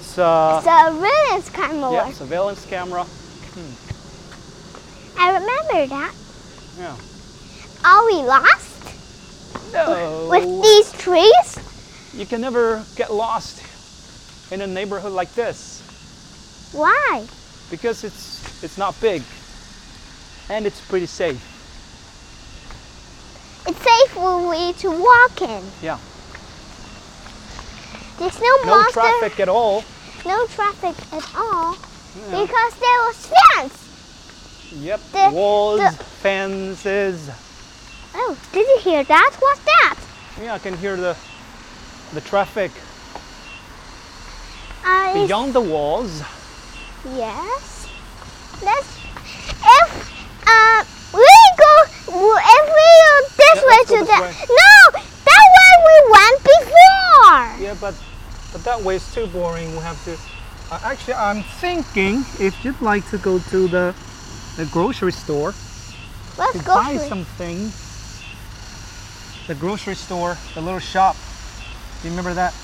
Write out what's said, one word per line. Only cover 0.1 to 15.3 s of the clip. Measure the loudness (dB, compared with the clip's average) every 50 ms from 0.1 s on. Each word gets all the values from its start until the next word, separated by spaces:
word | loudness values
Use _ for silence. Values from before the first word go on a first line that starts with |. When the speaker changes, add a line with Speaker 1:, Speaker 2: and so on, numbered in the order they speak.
| -8 -4
Speaker 1:
uh, | -2 0 0 0 0 0 -2 -2
Speaker 2:
surveillance | -2 0 2 2 2 2 0 -4 -4 -2 -2 0 -2 -2 -4 -6 -8 -12
camera. | -12 -10 -10 -10 -8 -8 -8 -6 -6
Speaker 1:
yeah, | -6 -6 -8 -10
surveillance | -16 -14 -10 -8 -8 -8 -8 -8 -14 -16
camera. | -14 -14 -12 -12 -10 -10 -12 -12
Hmm. | -12 -16 -20 -20 -20 -20 -20 -20 -20 -20 -20 -20 -20 -20 -20 -18 -20 -20 -20 -20 -20 -20 -20 -20 -20 -20 -20 -20 -20 -20 -20 -20 -20 -20 -20 -20 -20 -20 -20 -20 -20 -6 -4
Speaker 2:
I | -2 -2 -2 -4
remember | -6 -6 -8 -8 -8 -6 -6 -6 -6 -6 -8
that. | -12 -14 -14 -16 -18 -20 -20 -20 -20 -20 -20 -20 -20 -20 -20 -20 -20
Speaker 1:
Yeah. | -18 -18 -18 -20 -20 -20 -20 -20 -20 -20 -20 -20 -20 -20 -20 -20 -20 -20 -20 -4 2
Speaker 2:
Are | 2 4 4 2
we | 0 -2 -4 -2
lost? | 0 0 0 2 2 0 0 -2 -20 -20 -20 -20 -20 -20 -20 -20 -20 -20 -20 -20 -20 -20 -20 -20 -20 -20 -20 -18 -12 -8
Speaker 1:
No. | -6 -4 -4 -4 -6 -6 -10 -10 -10 -8 -2
Speaker 2:
With | -2 -2 -2 -2 -8 -2 2
these | 4 4 4 4 0 -6
trees? | -14 -6 -4 -2 2 4 4 4 4 2 -2 -8 -20 -20 -20 -20 -20 -20 -20 -20 -20 -20 -20 -18
Speaker 1:
You | -18 -14
can | -12 -12 -10
never | -10 -8 -4 -4 -4 -4 -4 -8 -10 -18 -12
get | -12 -10 -8 -8
lost | -8 -6 -6 -8 -10 -10 -14 -20 -20 -20 -20 -20 -20 -20 -20 -20 -20 -20 -20 -20 -20 -20 -20 -20 -20 -20 -16 -14
in | -14
a | -12
neighborhood | -12 -12 -12 -12 -10 -12 -12 -12 -12 -10
like | -10 -10 -8